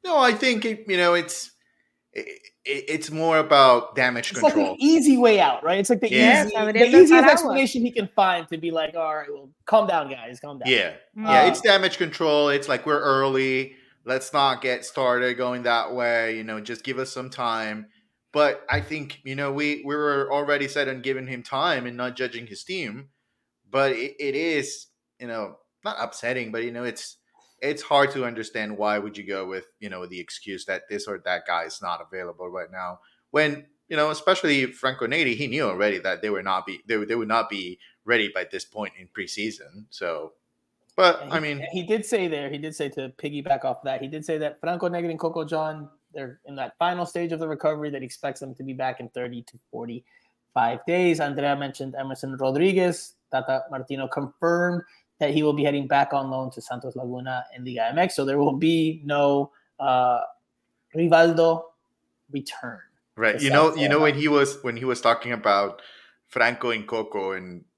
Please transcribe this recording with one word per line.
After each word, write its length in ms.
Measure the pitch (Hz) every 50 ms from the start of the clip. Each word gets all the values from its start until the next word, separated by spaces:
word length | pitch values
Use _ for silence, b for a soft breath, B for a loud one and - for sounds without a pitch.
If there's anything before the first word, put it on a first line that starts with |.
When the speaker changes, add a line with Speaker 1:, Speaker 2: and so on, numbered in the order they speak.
| -
Speaker 1:
No, 140 | 370 339 294
I 140 | 262 247
think 320 | 233 - - 254 240 214 220
it, 200 | 233 220 214 - 202
you 80 | 190
know, 180 | 180 175 175 175
it's, 380 | 175 170 170 - - - - _ _ _ _ _ _ _ _ _ _ _ _
it, 140 | _ - - - 78 - _ - _ _ _
it, 200 | 139 143 135 - -
it's 220 | 156 156 156 -
more 280 | 151 156 160 165 160 156
about 560 | 151 156 151 143 135 131 123 120 120 - -
damage 360 | 139 127 127 120 117 117 -
Speaker 2:
It's 100 | - -
like 120 | - 294 294
Speaker 1:
control. 200 | 311 294 285 277
Speaker 2:
an 60 | -
easy 360 | 262 294 320 330 247 302 262 240
way 220 | 247 233 214 196
out, 220 | 170 139 127 - -
right? 140 | 165 180 196
It's 120 | 196 -
like 100 | 247 190
the 100 | 233 220
Speaker 1:
Yeah. 320 | - - 247 247 254 - 202
Speaker 2:
easy, 80 | 214
Speaker 3:
Yes, 0 |
Speaker 2:
the 60 | 208 226
Speaker 3:
abriendo 220 | 214 214 214 226
el 60 | 240 247
Speaker 2:
easiest 220 | 254 339 370 302
Speaker 3:
paraguas. 220 | 330 339 269 320
Speaker 2:
explanation 500 | 302 339 330 262 240 269 269 - - 254
he 80 | 226 247
can 160 | 233 233 202 185 _
find 340 | - 196 185 180 175 165 -
to 80 | 170 160
be 120 | 160 170
like, 240 | 165 160 156 156 160
"All 200 | 170 160 156 156
right, 120 | 151 147 143
well, 200 | 143 139 139 135 _ _ _
calm 200 | - - 220 202
down, 220 | 190 180 165 147 135
guys, 300 | 135 123 113 120 123 123
calm 180 | - 147 143 135
down." 100 | 117 123
Speaker 1:
Yeah. 220 | 127 113 95 82 78 - _ _ _
Speaker 3:
Mm. 80 | 214 214 214
Speaker 1:
Yeah, 140 | 208 196
Speaker 2:
Uh, 40 | - -
Speaker 1:
it's 120 | - -
damage 380 | - 220 196 190 190 185 - -
control. 500 | 180 156 143 - 165 156 147 147 147 143
It's 200 | 143 143 139 -
like, 180 | 135 123 -
"We're 140 | 151 147 147
early. 760 | - 143 135 135 135 135 135 135 135 131 131 131 131 135 b b b b b b _
Let's 280 | 120 127 131 131 -
not 300 | - 147 139 135 127 123
get 220 | 127 127 123 - -
started 520 | - - 143 135 123 123 123 123 127 123
going 280 | 123 127 123 123 123 120
that 280 | 120 117 117 95 82 123
way. 420 | 123 120 120 117 117 113 113 113
You 80 | 110 110
know, 160 | 110 110 107
just 240 | 104 113 120 113 -
give 140 | 135 131 127
us 120 | 131 127
some 180 | - 131 127 127
time." 580 | 127 - 123 117 113 113 110 107 107 110 107 _ _ _ _ _ _ _ _ _
But 320 | - 147 151 143 - - - -
I 120 | 131 147
think, 380 | 147 - 156 156 143 135 - - _
you 100 | 135 135
know, 160 | 139 143 139
we, 300 | 139 143 147 147 147 147 -
we 100 | 139 147
were 340 | 151 151 147 143 139 139 139
already 380 | 139 143 147 143 147 143 139 135
set 180 | - 147 139
on 140 | 131 131 127
giving 260 | 120 135 135 131 131
him 160 | 127 131 123
time 440 | 117 - - 135 151 175 156 131 123
and 100 | 123 117
not 180 | 120 123 127 123
judging 320 | 127 131 123 120 117 120
his 160 | 110 101 -
team. 460 | - - 185 190 156 110 101 127 143 139 _ _ _ _ _ _ _ _ _ _ _ _
But 220 | 131 135 139 135
it, 240 | 127 113 123 143 139 -
it 140 | 147 139 131
is, 540 | 143 165 170 160 147 131 139 - - - _ _ _ _ _ _ _
you 80 | 127
know, 300 | 120 117 113 104 95 92 _ _ _ _ _
not 140 | _ 127 - -
upsetting, 540 | 117 117 - - - 120 127 127 120 113
but, 100 | 107 113
you 80 | 117 120
know, 140 | 117 120 123
it's, 320 | 120 113 - - - - _ _ _ _ _ _ _ _ _
it's 180 | 131 139 147 147
hard 300 | - - 151 139 139 139
to 140 | 139 139 127
understand 500 | 120 117 113 110 - - 113 107 107 107
why 220 | 101 107 104 104 104
would 180 | 101 104 101
you 80 | 101 98
go 200 | 92 98 95 95
with, 180 | 92 95 95 92 _ _ _
you 80 | 107 101
know, 160 | 95 90 90
the 140 | 90 92 90
excuse 460 | 85 - - - - 104 98 92 -
that 160 | - 95 90 - _
this 160 | 104 101 - 107
or 100 | 101 92 _
that 220 | 92 90 85 -
guy 180 | - 87 85 82
is 160 | 80 - -
not 220 | 95 87 85 85
available 460 | - _ 95 92 90 87 87 87 90 90
right 200 | 87 92 87 85
now. 300 | 92 92 92 90 90 - _ _ _ _ _ _
When, 340 | - 147 151 151 147 147 - _ _ _ _ _
you 80 | 165
know, 140 | 151 151 151
especially 560 | 151 151 - - 190 185 - 160 143 139 131 123
Franco 340 | - - - 131 123 - 123
Neri, 280 | 117 139 165 160 127 117
he 120 | 110 147
knew 180 | 127 113 151 147
already 340 | 107 92 92 104 104 98 90
that 200 | 87 95 90 82
they 80 | - 107
were 140 | 104 95
not 240 | 90 98 95 92 92
be, 160 | 101 95 - _
they, 100 | 107 113 107 104
they 80 | 104 113
would 140 | 120 110 107
not 200 | 110 117 113 -
be 300 | 107 98 92 90 90 _ - _ _ _ _
ready 260 | 107 120 117 107 98
by 120 | - 92 90 -
this 140 | - 92 -
point 260 | _ _ 107 104 95 - 92
in 80 | 92 87
preseason. 760 | _ - 95 90 - 104 104 113 101 - - 73 82 101 107 _
So, 460 | - - 98 87 82 76 78 78 _ _ _ _ _ _ _ _ _ _ _ _ _
but, 260 | - 185 175 175 -
Speaker 2:
And 100 | 147 135
Speaker 1:
I 40 | 151
Speaker 2:
he, 40 | 160 151 151 143
Speaker 1:
mean, 120 | 139 151 165
Speaker 2:
he 100 | 170 185
did 220 | 175 180 214 220 214
say 240 | - 240 208 185 170
there, 220 | 156 143 143 135
he 80 | 147 143
did 160 | 147 156 156
say, 140 | - 156 139
to 180 | - 156 135 131 131 -
piggyback 460 | - 147 147 143 139 - 139 - -
off 180 | 131 123 - -
that, 180 | 139 131 123
he 60 | 135 135
did 160 | 156 156 151
say 100 | 165 160
that 240 | 156 151 147 - _
Franco 280 | - 165 180 175 180 175
Neri 220 | 175 175 170 170
and 80 | 165 160
Coco 260 | 170 165 165 170 156
John, 440 | 147 160 156 156 156 156 156 147 147 _ _ _ _ _
they're 260 | 151 139 123 135 _ _
in 100 | 135 139
that 160 | 135 135 117 - _
final 260 | 170 175 180 180 175
stage 280 | 170 - 175 170 165
of 60 | 165 160
the 80 | 165
recovery 440 | 160 156 147 - 156 156 151 151 151
that 120 | 143 135
expects 380 | 131 127 - - - 143 135 -
them 140 | 143 135 127
to 80 | _
be 100 | 135 135
back 260 | 131 127 131 131 127 -
in 120 | 123 113
thirty 320 | _ 123 123 123 123 120
to 160 | 117 - _ 127 _ _
forty-five 1120 | - 120 120 117 117 123 _ _ _ _ _ _ _ _ _ _ _ 131 117 117 123 120 -
days. 340 | - 170 180 180 175 165 151
Andrea 340 | 151 143 143 139 139 143 143
mentioned 400 | 139 143 135 135 - 139 135 131 135
Emerson 360 | 135 135 135 - - 135 135 127
Rodriguez. 760 | 131 131 131 143 170 190 190 185 180 180 165 - - - _ _ _ _
Tata 340 | - 131 127 - 131 131 - -
Martino 380 | 139 131 127 - 139 135 135 127
confirmed 720 | - 147 139 131 - _ - 170 170 175 175 180 175 175 - _ _ _ _ _ _ _
that 120 | 151 143
he 120 | 139 151
will 100 | 151 151
be 120 | 147 147 147
heading 220 | 147 143 143 139
back 260 | 127 143 139 139 -
on 180 | 139 139 135 135
loan 200 | 131 131 131 131
to 80 | - -
Santos 360 | - - 123 123 127 131 -
Laguna 480 | 127 131 123 127 123 127 131 127 127 123 - -
in 80 | 123 127
Liga 220 | 127 120 120 113 117
M 100 | 131 165
X, 160 | 180 185 -
so 100 | - 139
there 140 | 135 139 143
will 180 | 143 147 139
be 460 | 139 160 160 165 165 160 160 156 160 147
no, 460 | 143 147 147 143 143 139 143 139 143 _ _ _ _ _ _
uh, 400 | 135 139 127 127 123 123 123 117 - - - _ _ _ _ _ _ _ _ _ _ _ _
Rivaldo 680 | 156 170 170 165 165 165 170 165 160 165 165 165 165 - - _ _ _ _ _ _ _ _ _ _ _ _
return 500 | 139 139 139 - - - - 123 117 95 - _ _ _ _ _ _
Speaker 1:
Right. 220 | - 113 110 107 117
Speaker 2:
to 60 | 139
Speaker 1:
You 60 | 139
know, 200 | 135 147 156 160
Speaker 2:
South 80 | 156 156
Speaker 1:
you 100 | 143 -
know, 80 | 143
Speaker 2:
Florida. 180 | 151 156 151 139
Speaker 1:
when 80 | 143
he 60 | 151 156
was, 340 | 147 143 139 139 139 -
when 140 | - 123 117
he 80 | 117 127
was 160 | 131 123 120
talking 320 | - 117 117 - - 120
about 500 | 120 113 104 107 101 101 101 98 98 b b b b b b b b b b _
Franco 420 | - 127 113 117 123 120 123 123
and 160 | 117 110 104
Coco 460 | - 120 113 107 107 - 101 95 95
and 320 | 95 95 92 90 90 87 78 _ _